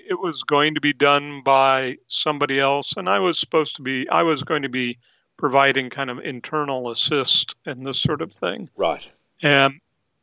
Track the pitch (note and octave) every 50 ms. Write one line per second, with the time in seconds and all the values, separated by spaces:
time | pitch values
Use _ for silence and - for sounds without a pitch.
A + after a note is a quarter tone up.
0 | - - F3+ F3+ F#3+ E3+ D3 C3 - - D3 D3 D3 D#3 D#3 D3+ C#3+ D3 C#3 B2
1 | C#3+ C#3+ C#3+ C#3+ C#3+ D3 C#3+ C#3 B2+ C#3 C3+ C3+ C3+ C3+ C3+ C3 C3 B2+ C#3+ -
2 | _ - - - - D#3 D3+ C#3+ C#3+ C3+ C3+ C#3 C#3 C3+ C#3 C#3+ C3+ - - -
3 | F3+ F3+ G3 G3+ F#3+ F3+ D#3+ - E3 - - D#3+ D3+ - - - C3 B2+ C3+ B2+
4 | C#3+ - F3 E3 E3+ E3 D#3 C3 - - D#3+ D3 C#3 B2+ B2 B2+ B2 A#2+ A#2 _
5 | _ _ _ _ _ _ _ - - C#3 B2 C#3 C#3 C3+ B2+ C3+ C3 B2 - C#3+
6 | C#3 B2+ A#2+ D3 - - B2+ A#2+ - - D#3+ D3+ D3 C#3+ C3+ B2+ B2 A#2+ A2+ -
7 | - B2 D3+ C#3+ B2+ - - C3+ - - - _ - E3 C3 B2 C3 C#3 C3 -
8 | - - D3+ C#3+ E3 - - - - F3 G3 G#3 F#3 - _ - F2+ F2 - -
9 | - - _ _ _ _ _ - - C#3+ C#3+ C#3 C3+ C3+ C3+ - _ _ _ _
10 | _ _ _ _